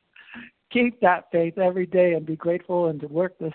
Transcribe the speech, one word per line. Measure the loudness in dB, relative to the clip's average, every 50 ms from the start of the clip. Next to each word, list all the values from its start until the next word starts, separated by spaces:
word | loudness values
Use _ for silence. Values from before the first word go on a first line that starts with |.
| _ _ _ -20 -20 -20 -20 -20 -20 -20 _ _ _ _
keep | 0 0 0 0 0 2
that | 4 4 4 2 -2 -4
faith | -2 0 0 0 0
every | 0 0 0 0 0 -4
day | 0 4 4 4 4 4
and | 0 -2
be | -6 -8
grateful | -4 -2 -2 -2 -2 -4 -4 -2 0 0
and | 0 -2 -4
to | -8
work | -6 -2 -2 -2 -2 -4 -8
the | -10 -10 -10